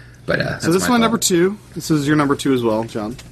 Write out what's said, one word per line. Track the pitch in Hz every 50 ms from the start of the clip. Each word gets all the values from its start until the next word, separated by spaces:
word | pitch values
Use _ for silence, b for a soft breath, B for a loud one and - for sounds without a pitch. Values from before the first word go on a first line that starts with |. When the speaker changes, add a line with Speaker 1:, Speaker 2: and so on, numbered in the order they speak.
| B B B B -
Speaker 1:
But, | - 80 -
uh, | -
Speaker 2:
So | -
Speaker 1:
that's | - - -
Speaker 2:
this | - 165
Speaker 1:
my |
Speaker 2:
is | 190 180
my | -
Speaker 1:
thought. | 247 233
Speaker 2:
number | 226 226 233 226
two. | - - 196 165 175 190 208 - - - -
This | 170 - -
is | 165 151 139
your | 143 151
number | 151 147 139 139
two | 127 - 143 135
as | 127 120
well, | 113 107 110 113
John. | 113 - 117 104 107 127 - - -